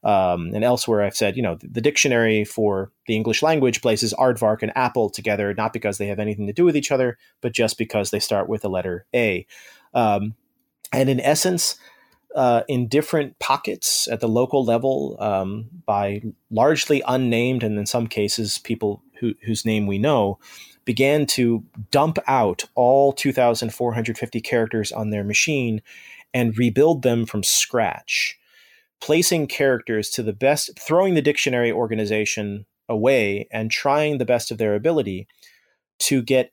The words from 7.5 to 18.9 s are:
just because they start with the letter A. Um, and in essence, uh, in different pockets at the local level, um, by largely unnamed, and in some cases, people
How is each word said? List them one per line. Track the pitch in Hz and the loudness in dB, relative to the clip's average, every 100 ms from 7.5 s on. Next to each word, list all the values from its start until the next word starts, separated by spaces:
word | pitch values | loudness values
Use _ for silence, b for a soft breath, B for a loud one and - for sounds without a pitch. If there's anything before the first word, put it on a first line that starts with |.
just | 110 113 - | 0 0 0
because | 110 107 98 | -2 -2 -2
they | 104 | -4
start | - 101 92 | -2 -2 0
with | 107 | -4
the | 104 | -4
letter | 92 90 87 - | -4 -4 -6 -4
A. | 123 117 90 - B B B B | 0 0 0 -6 B B B B
Um, | 120 113 101 104 110 _ _ _ _ - | 0 2 0 -2 -10 _ _ _ _ -6
and | 123 135 | 0 2
in | 127 | 2
essence, | 135 156 185 180 - - b b b b _ | 2 2 0 0 -2 -4 b b b b _
uh, | - 127 117 - | 0 2 2 0
in | 131 120 | -2 0
different | 139 151 160 143 _ | 0 2 -2 -2 _
pockets | - 139 - 98 - - - | -2 -2 -2 -4 -2 -2 -2
at | 117 | -2
the | 117 | 0
local | 113 131 143 | 2 2 2
level, | 120 117 135 135 143 - | 2 2 2 -2 -4 -4
um, | 107 98 95 104 113 175 - | -2 -2 -2 -6 -12 -14 -2
by | 101 101 101 110 - _ | 0 0 -4 -8 -14 _
largely | 113 131 156 - 143 - | 2 4 2 2 0 2
unnamed, | 127 127 113 120 127 | 0 2 2 0 0
and | 113 104 | -2 -2
in | 101 | -2
some | 123 113 | -2 -2
cases, | - 104 - 107 - | -2 -2 -2 -4 -6
people | - 113 107 | -6 -2 -2